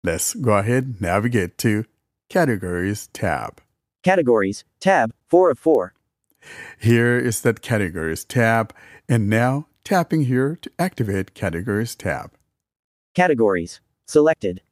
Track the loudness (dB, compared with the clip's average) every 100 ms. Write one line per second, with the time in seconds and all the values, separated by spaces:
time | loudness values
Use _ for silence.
0 | -4 -4 -6 -4 0 0 2 -2 -2 -6
1 | -2 0 0 0 -2 -2 -2 -2 -4 _
2 | _ _ _ 0 0 -2 -4 -4 -4 -6
3 | -10 -6 -4 -4 -6 _ _ _ _ _
4 | 2 2 4 2 2 -4 -14 _ 2 2
5 | 0 -4 _ 4 4 2 2 2 0 _
6 | _ _ _ _ -20 -20 -20 -4 2 4
7 | 4 0 -2 -2 -2 -2 -2 -2 -2 -4
8 | -6 -6 -4 0 2 2 -2 -10 -20 -20
9 | -2 0 2 2 2 -2 -6 _ -2 -2
10 | 0 0 0 0 -2 -4 -14 -6 -6 -2
11 | -4 -2 -6 -6 -6 -4 -4 -4 -4 -6
12 | -6 -6 -8 _ _ _ _ _ _ _
13 | _ 0 2 4 2 2 -4 -14 _ _
14 | 0 4 4 2 -4 -8 _